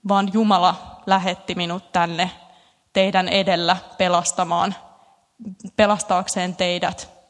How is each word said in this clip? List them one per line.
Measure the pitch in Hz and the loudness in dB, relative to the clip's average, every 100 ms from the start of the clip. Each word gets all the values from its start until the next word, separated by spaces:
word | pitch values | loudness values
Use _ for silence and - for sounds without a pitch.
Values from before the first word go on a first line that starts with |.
| 202 | 2
vaan | 196 202 | 2 2
Jumala | 214 220 190 180 180 - - - | 2 2 4 4 0 -12 -14 0
lähetti | 190 180 180 - | 2 2 -4 -6
minut | 180 170 180 - | -4 -4 -6 -4
tänne | 180 170 165 185 - - - _ _ _ | 0 0 0 -4 -4 -20 -20 _ _ _
teidän | 196 190 196 185 | 0 2 2 2
edellä | 196 190 175 170 185 - - | 0 2 0 2 0 -4 -2
pelastamaan, | 185 175 170 - 170 175 185 190 - _ _ _ _ _ 214 190 185 - | 2 2 0 -4 -2 0 -2 -4 -16 _ _ _ _ _ -18 -14 -8 2
pelastaakseen | 208 208 - 185 185 196 180 180 | 2 2 0 0 0 -4 -4 -2
teidät | 180 180 175 185 - - | -2 0 -4 -6 -16 -20